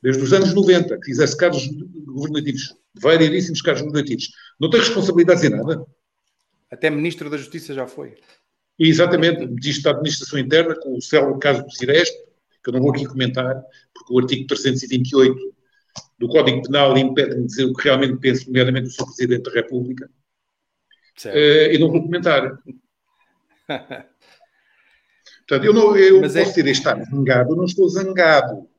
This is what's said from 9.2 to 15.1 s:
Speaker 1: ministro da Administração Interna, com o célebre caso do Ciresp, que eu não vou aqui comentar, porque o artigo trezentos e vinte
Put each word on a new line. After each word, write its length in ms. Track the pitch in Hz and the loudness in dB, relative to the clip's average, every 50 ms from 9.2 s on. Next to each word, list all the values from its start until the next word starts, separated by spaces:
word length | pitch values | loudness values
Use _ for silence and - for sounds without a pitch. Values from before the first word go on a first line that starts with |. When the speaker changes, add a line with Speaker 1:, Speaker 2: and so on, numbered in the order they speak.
| 160 170 175 - - | 2 0 0 -2 -6
Speaker 1:
ministro 380 | 131 123 123 123 147 151 - - | -8 -10 -8 -8 -6 -8 -2 -2
da 80 | 160 | -2
Administração 480 | 143 - 156 160 160 - - - - 143 | -2 -2 -4 -6 -6 -6 -8 -8 -6 -6
Interna, 360 | 131 135 147 160 165 165 160 | -4 0 2 2 2 0 -4
com 200 | 160 160 139 127 | -8 -8 -10 -10
o 60 | 120 - | -10 -8
célebre 380 | - - 151 139 139 135 135 | 0 0 2 2 2 -2 -2
caso 240 | - 143 135 127 131 | 0 -2 -2 -2 -4
do 100 | - - | -10 -12
Ciresp, 400 | - 127 123 143 160 175 165 - - - _ _ _ _ _ _ _ _ | -10 -2 0 2 2 2 0 -4 -12 -20 _ _ _ _ _ _ _ _
que 80 | - | -4
eu 20 | 120 | -2
não 80 | 127 | 0
vou 120 | 127 143 131 | 0 0 0
aqui 120 | 131 139 | -2 -4
comentar, 540 | 127 127 131 127 123 127 131 131 127 131 131 - - _ _ _ _ _ | -8 -6 -4 -4 -4 -2 -4 -4 -4 -6 -8 -10 -20 _ _ _ _ _
porque 220 | - - _ 123 | -20 -12 _ 0
o 60 | 127 | 0
artigo 260 | 123 127 139 127 131 | 0 0 -4 -6 -4
trezentos 380 | 131 139 139 - 135 127 127 - | -6 -6 -4 -2 -4 -4 -4 -6
e 20 | |
vinte 240 | - 131 127 127 127 | -6 -4 -4 -4 0